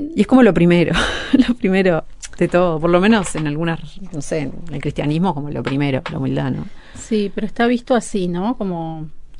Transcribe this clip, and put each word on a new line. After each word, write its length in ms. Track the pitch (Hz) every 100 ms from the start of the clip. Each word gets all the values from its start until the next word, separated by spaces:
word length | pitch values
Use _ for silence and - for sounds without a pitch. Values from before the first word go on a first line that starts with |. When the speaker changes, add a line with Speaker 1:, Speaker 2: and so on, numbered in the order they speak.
| 294 330
Speaker 1:
Y 60 |
es 60 | -
como 140 | 262
lo 100 | 226
primero, 400 | 170 175 175 156
<laughs> 540 | 165 - - - 262 247
lo 60 |
primero 500 | 240 190 190 185 160 - - - -
de 80 | 170
todo, 320 | 175 180 156
por 100 | 170
lo 100 | 180
menos 340 | 208 220 170 156
en 100 | 151
algunas, 320 | 147 170 165 151 - 185
no 100 | 151
sé, 180 | - 160
en 140 | 202 - -
el 100 | 135
cristianismo 520 | 147 151 147 156 190 143
como 140 | 147
lo 100 | 139
primero, 400 | 123 139 143 127 -
la 60 | 156
humildad, 340 | 135 139 135
¿no? 140 | - - - - -
Speaker 2:
Sí, 340 | - 214 196 214
pero 100 | 214
está 220 | - 233
visto 280 | 247 - 233
así, 320 | - 202 180
¿no? 300 | 175 214 262
Como, 520 | 196 170 160 160 156 - -